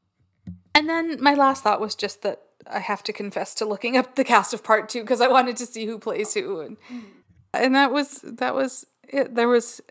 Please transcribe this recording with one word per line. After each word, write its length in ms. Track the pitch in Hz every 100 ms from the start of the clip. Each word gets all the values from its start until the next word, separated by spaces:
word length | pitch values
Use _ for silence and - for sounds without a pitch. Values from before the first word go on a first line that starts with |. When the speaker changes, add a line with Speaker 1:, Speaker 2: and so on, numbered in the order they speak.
| _ _ _ _ - - _ 302
Speaker 1:
And 140 | 311
then 320 | 330 330 294
my 120 | 277 285
last 280 | 269 269
thought 160 | 214 202
was 160 | 208 -
just 260 | 202 -
that 180 | 202 - _ _ -
I 100 | 143
have 240 | - 202
to 100 | -
confess 400 | 214 208 - 196 -
to 100 | 220
looking 300 | 202 240 254
up 180 | 247 -
the 80 | 262
cast 280 | 226 190
of 100 | 226
part 260 | - 214 208
two 140 | 247 220
'cause 160 | 240
I 60 | 254
wanted 300 | 262 247 233
to 80 | 240
see 200 | 220 220
who 140 | 220
plays 340 | 226 170 214
who. 260 | 214 147 180
And, 160 | 139 214 -
Speaker 2:
Mm. 120 | 247 202 - _ _ _
Speaker 1:
and 220 | - 262 269
that 160 | 277
was, 280 | 277 277 -
that 320 | - 233 254 262
was 300 | 262 - - _ -
it. 280 | 277 - 240
There 120 | 233
was, 300 | 240 226 - -